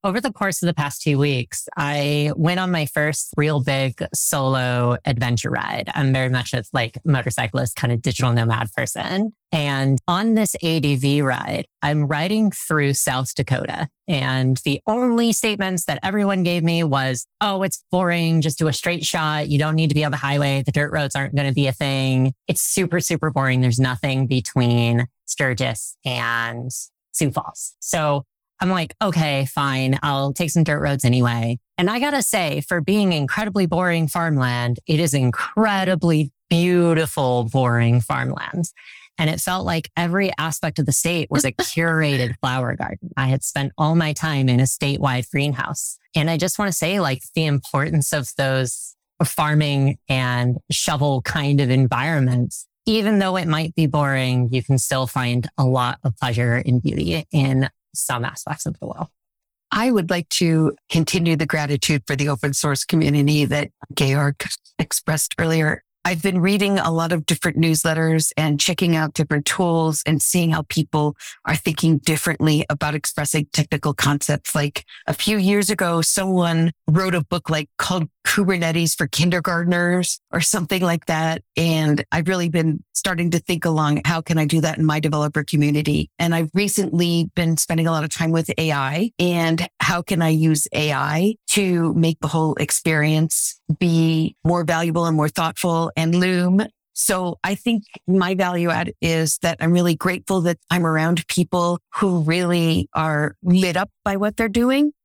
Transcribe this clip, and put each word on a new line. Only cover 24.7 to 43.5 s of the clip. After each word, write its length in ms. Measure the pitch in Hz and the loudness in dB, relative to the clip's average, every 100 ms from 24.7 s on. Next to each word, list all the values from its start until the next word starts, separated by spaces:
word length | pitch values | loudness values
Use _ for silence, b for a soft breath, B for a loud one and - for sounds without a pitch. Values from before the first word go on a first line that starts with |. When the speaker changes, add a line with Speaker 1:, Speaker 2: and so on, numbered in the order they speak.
| 120 117 117 120 _ | 2 2 0 -2 _
Speaker 1:
Sturgis 720 | - - 135 120 127 117 - - | -12 -4 -2 0 -4 -4 -10 -10
and 680 | 135 123 117 117 117 117 123 - - _ _ | -8 -4 -2 -2 -4 -6 -10 -10 -14 _ _
Sioux 220 | - 147 | -2 -2
Falls." 420 | - 78 - - _ | -2 -8 -12 -14 _
So 440 | - 175 151 143 - _ _ _ | -6 -2 0 -2 -4 _ _ _
I'm 120 | 185 | -2
like, 240 | 185 160 - | 0 -4 -4
"Okay, 420 | 208 170 156 139 | -2 0 0 0
fine. 540 | 135 - 139 131 131 135 | -2 -2 -2 0 0 0
I'll 300 | 147 139 139 | 0 -2 -2
take 160 | 135 170 | -2 -2
some 160 | - | 0
dirt 160 | 156 147 | 0 0
roads 240 | 147 135 | -2 0
anyway." 540 | 120 127 120 117 117 120 _ - | 2 2 2 0 -2 -4 _ -2
And 140 | 180 | -2
I 100 | 240 | 0
gotta 220 | 285 285 | 0 0
say, 400 | 202 214 165 143 | 0 0 0 -4
for 180 | - 175 | -2 -2
being 320 | 151 208 196 | 0 2 2
incredibly 540 | 165 139 - 208 190 180 | 2 0 -2 -2 0 0
boring 420 | 170 180 170 156 | 2 2 2 0
farmland, 720 | 175 165 143 127 123 120 120 - | 0 0 2 0 0 -2 -4 0
it 120 | 156 | 0
is 140 | 165 | 2
incredibly 1200 | 139 127 117 - - 220 196 185 180 170 156 143 _ _ | 2 0 0 -4 0 2 2 0 2 2 2 0 _ _
beautiful, 960 | 170 180 175 170 160 160 - 131 123 | 2 4 4 4 2 0 0 2 2
boring 560 | 117 135 123 117 117 120 | 2 2 4 4 4 4
farmland. 720 | 113 135 127 - - - 165 B B B B - | 2 -2 -4 -6 -8 -6 -6 B B B B -2
And 100 | 156 | -2
it 140 | - | -2
felt 240 | - 185 180 | -4 -4 -2
like 240 | 165 - | -4 -4
every 360 | - 170 185 190 - | -4 -2 0 -2 -2
aspect 400 | 156 147 160 - | -6 -4 -4 -2
of 80 | 143 | 0
the 60 | |
state 380 | - 165 170 143 | 0 0 -2 -2
was 140 | 147 | 0
a 80 | 135 | 0
<laughs> 0 | |
curated 840 | - 359 - 165 160 151 135 123 - | -2 -4 0 0 2 2 0 -2 -2
flower 340 | 131 127 120 - | -2 -2 -2 -4
garden. 340 | - - - | -6 -8 -10
I 120 | - 131 | -2 0
had 160 | 135 | 0
spent 280 | - | -2